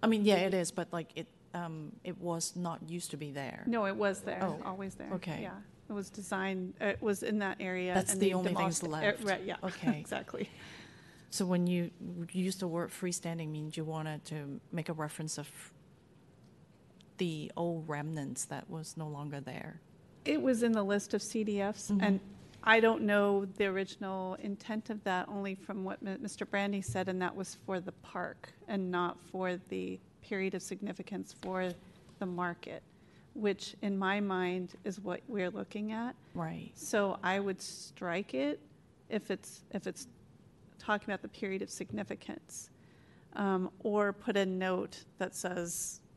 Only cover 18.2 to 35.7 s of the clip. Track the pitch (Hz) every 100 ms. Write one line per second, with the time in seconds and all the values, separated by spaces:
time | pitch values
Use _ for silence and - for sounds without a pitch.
18.2 | 139 127 - 143 - 165 156 - 156 147
19.2 | 147 143 135 - - 165 - - - -
20.2 | - 302 285 240 233 226 196 202 - 208
21.2 | - 233 214 202 196 208 - 208 202 196
22.2 | - - - - - 226 226 220 214 208
23.2 | 202 202 196 185 202 190 190 - 196 190
24.2 | 185 185 208 196 - 220 - 214 196 180
25.2 | - 202 196 190 - 196 190 196 196 190
26.2 | 208 - 196 202 202 202 190 190 185 185
27.2 | 180 - 185 - - 185 185 - - 185
28.2 | 170 - - - - 202 185 180 175 -
29.2 | - 190 185 180 - 190 185 185 - -
30.2 | - 202 190 185 - 190 202 196 - 190
31.2 | 190 - - 185 185 175 - - - -
32.2 | 190 175 175 170 - - - - - -
33.2 | - - 214 196 - - 208 196 190 202
34.2 | 202 185 180 180 180 - - 190 196 180
35.2 | - 214 180 202 196